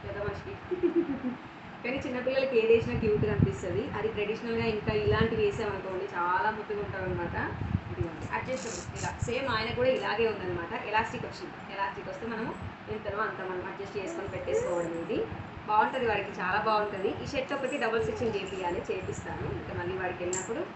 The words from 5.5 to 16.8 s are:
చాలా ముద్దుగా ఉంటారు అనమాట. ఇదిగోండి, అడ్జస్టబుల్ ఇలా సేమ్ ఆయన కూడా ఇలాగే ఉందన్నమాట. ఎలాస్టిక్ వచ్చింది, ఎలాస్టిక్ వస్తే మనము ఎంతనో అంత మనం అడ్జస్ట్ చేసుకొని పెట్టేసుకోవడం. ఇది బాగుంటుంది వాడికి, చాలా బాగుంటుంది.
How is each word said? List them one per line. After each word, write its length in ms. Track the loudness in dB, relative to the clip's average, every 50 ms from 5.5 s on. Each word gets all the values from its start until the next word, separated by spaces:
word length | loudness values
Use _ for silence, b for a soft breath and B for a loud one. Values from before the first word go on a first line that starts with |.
| 2 2 -2 -2 -2 -4 -4 -4 -4 -4 -4 -4 -2
చాలా 340 | 0 2 2 4 4 4 2 0
ముద్దుగా 240 | 0 -4 -4 -2 -4 -2
ఉంటారు 220 | -4 -4 -2 -2 0
అనమాట. 260 | 0 0 -2 -2 -2 -2 -2 -2 -2 -4 -2 0 -2 -2 -2 -2
ఇదిగోండి, 340 | -4 -2 -2 -4 -4 -8 -6 -4 -4
అడ్జస్టబుల్ 440 | -4 -2 -2 -4 -4 -4 -6 -6 -6 -8 -8 -6 -4
ఇలా 120 | -4 -4 -2 -2 -2
సేమ్ 220 | 0 0 0 0 0 0
ఆయన 120 | 0 0 0 2 4
కూడా 100 | 4 4 4 4
ఇలాగే 260 | 2 0 2 4 4 2 2
ఉందన్నమాట. 400 | 0 -2 -2 -2 -2 -4 -4 -6 -6 -4 0 0
ఎలాస్టిక్ 340 | 0 0 0 -4 -6 -6 -6
వచ్చింది, 300 | -8 -8 -10 -10 -10 -12 -12 -10 -4
ఎలాస్టిక్ 340 | -4 -4 -4 -4 -6 -8 -8 -8
వస్తే 120 | -6 -6 -6 -4
మనము 180 | -4 -4 -4 -6 -6 -8 -10 -10 -10 -8 -6 -6
ఎంతనో 260 | -4 -4 -4 -2 -2 -2
అంత 120 | -2 -2 -4 -4 -4
మనం 120 | -4 -4 -4 -6 -6
అడ్జస్ట్ 260 | -8 -8 -6 -4 -4
చేసుకొని 320 | -4 -4 -4 -4 -6 -4 -6
పెట్టేసుకోవడం. 580 | -4 -2 0 0 2 2 2 0 0 0 -2 -2 -4 -2
ఇది 140 | -2 0 0 0 -2 -4 -8 -8 -10 -10 -12 -2 2
బాగుంటుంది 360 | 6 6 6 6 4 2 2 2
వాడికి, 220 | 2 2 0 -2 -4 -2
చాలా 180 | 0 2 2 2 4
బాగుంటుంది. 420 | 4 4 4